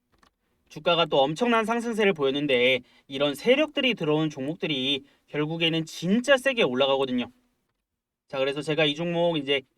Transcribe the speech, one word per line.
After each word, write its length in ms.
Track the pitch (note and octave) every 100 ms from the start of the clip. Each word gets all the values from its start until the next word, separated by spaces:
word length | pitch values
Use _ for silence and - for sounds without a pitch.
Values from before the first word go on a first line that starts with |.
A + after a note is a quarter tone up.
| _ _ _ _ _ _ _
주가가 360 | D#3+ E3 E3 E3+
또 140 | D#3
엄청난 440 | C3+ D#3 A#3+ A#3
상승세를 480 | G#3+ A#3 A#3 A3 G3+
보였는데, 680 | G3 C3+ C#3 D3 B2+ B2 B2+ - _ -
이런 260 | C#3 C#3+
세력들이 600 | C#3 A3+ C4+ D4+ D4 B3+
들어온 360 | G#3+ D#3 D3+ D#3
종목들이 720 | D3 C3+ F3 F3 C#3 C3 C#3 - _ _
결국에는 580 | D3 D3+ E3 E3 E3
진짜 520 | D#3+ - E3 A3 B3 C4+
세게 260 | C4+ A#3+
올라가거든요. 680 | E3+ B2+ C3+ C3+ C3+ B2+ A#2 - _ _ _ _ _ _ _ _ _
자, 100 | C#3
그래서 240 | C3+ C#3+
제가 220 | D3 D3+
이 100 | D#3
종목 420 | D3 F3 E3+ F3 E3
이제 260 | C3+ C#3 -